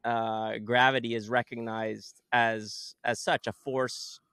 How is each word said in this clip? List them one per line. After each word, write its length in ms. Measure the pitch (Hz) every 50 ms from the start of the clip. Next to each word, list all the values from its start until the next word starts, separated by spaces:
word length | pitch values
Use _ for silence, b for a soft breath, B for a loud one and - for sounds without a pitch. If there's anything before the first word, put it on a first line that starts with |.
| -
uh, 540 | 117 117 113 113 113 110 110 110 110 113 110
gravity 540 | 107 107 123 123 127 131 135 131 117 117 117
is 160 | 113 104 107
recognized 920 | 123 120 120 - 123 117 117 113 110 113 113 110 107 107 - - - _ _ _
as, 640 | - 120 117 113 113 110 107 104 - - - - - _ -
as 160 | 120 117 -
such, 260 | - 180 165 - -
a 60 | 113
force 680 | - - _ 143 131 131 131 123 - - - - - - _ _